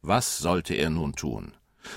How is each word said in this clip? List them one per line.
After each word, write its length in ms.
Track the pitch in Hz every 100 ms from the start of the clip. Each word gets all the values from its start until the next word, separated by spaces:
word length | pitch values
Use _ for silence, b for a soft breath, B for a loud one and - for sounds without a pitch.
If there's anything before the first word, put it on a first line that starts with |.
Was 360 | 76 107 - -
sollte 380 | 85 90 82 92
er 140 | 78
nun 260 | 80 73 71
tun? 380 | 73 55 50 - _ B B